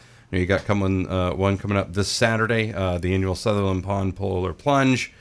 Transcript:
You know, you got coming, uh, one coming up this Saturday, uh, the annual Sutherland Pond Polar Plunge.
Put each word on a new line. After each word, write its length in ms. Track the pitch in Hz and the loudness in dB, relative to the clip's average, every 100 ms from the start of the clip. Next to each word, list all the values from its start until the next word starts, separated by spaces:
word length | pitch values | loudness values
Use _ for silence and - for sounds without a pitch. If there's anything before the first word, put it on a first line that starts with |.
| - - - | -16 -20 -4
You 60 | 92 | -2
know, 40 | |
you 60 | 90 | 2
got 180 | 95 - | 0 0
coming, 420 | 101 95 95 - | 0 2 0 0
uh, 260 | 92 90 | 0 0
one 240 | 80 98 98 | 0 0 0
coming 180 | 101 101 | 0 -2
up 160 | 92 | -2
this 140 | 95 95 | -2 -2
Saturday, 680 | - 117 113 110 113 110 | 0 0 2 2 0 -2
uh, 240 | 95 92 87 | -2 -2 0
the 160 | 90 | 0
annual 220 | 95 95 87 | 2 0 0
Sutherland 480 | 110 104 98 95 | 0 2 2 0
Pond 320 | 92 98 98 90 | -2 -2 -2 -2
Polar 380 | 98 92 90 | -4 -2 -4
Plunge. 600 | - 143 139 131 127 - - | -4 0 2 2 0 -2 -12